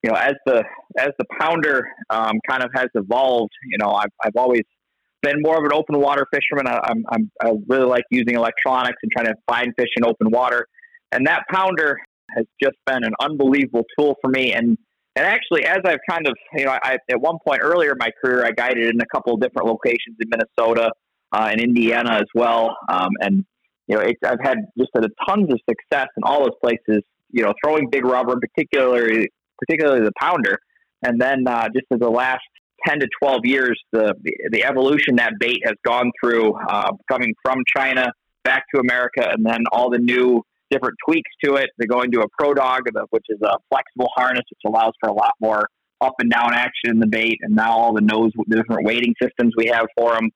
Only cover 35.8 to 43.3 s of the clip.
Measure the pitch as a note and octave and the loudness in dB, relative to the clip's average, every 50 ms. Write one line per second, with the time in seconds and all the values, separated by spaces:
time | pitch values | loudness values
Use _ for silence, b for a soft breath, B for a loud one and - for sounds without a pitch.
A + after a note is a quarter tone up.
35.8 | _ A#2+ B2 A#2+ B2 B2 - - - A#2+ A#2 A#2 A2+ G#2+ G#2 - G#2 - F#2+ G#2 | _ -2 0 0 0 -2 -4 -2 -2 0 2 2 2 2 0 -2 -4 -4 -2 0
36.8 | G2+ G2 G2+ - _ - C3 B2 B2 A#2 A2 _ _ C3 C3 C3 B2 - - C#3+ | -2 -2 -4 -6 _ -4 -2 -2 -2 -4 -6 _ _ -2 -2 -2 -2 -2 -2 -2
37.8 | C3+ C3+ C3 C3 B2+ B2 - _ _ _ _ _ _ B2+ C3 C3+ - _ - C#3 | -2 0 0 0 -2 -2 -4 _ _ _ _ _ _ -2 -2 -2 -2 _ -2 0
38.8 | B2+ B2 B2 B2 B2 A#2+ - C3+ A#2 F2+ G#2+ A2 A2 A2+ A2+ A#2 A#2 - - A#2 | 0 2 0 0 -2 -2 0 -2 0 0 0 0 0 0 0 0 -2 0 0 0
39.8 | B2 B2+ A#2+ A#2+ A#2+ A#2+ B2 B2 B2 B2+ B2 A#2 - _ _ _ _ _ C#3 C3 | 0 2 2 2 2 2 2 4 4 4 4 2 0 _ _ _ _ _ -2 -2
40.8 | B2+ B2+ A#2+ - - - E3 E3 - - - _ - C#3+ C#3 C#3 C3+ B2 _ - | -2 -4 -6 -4 -2 0 0 0 -2 -6 -10 _ 0 0 2 2 0 -2 _ -6
41.8 | A#2 G#2+ B2 B2 B2 B2 A#2 A#2 A2 G2+ _ - D3+ C#3+ C#3+ C#3 C3 B2+ B2+ B2+ | -2 0 0 0 0 0 2 0 0 0 _ 0 0 2 2 2 2 2 0 0
42.8 | B2 B2 A2 A2 G#2+ - - A2 - - | -2 -4 -4 -4 -6 -2 -4 -4 -2 -4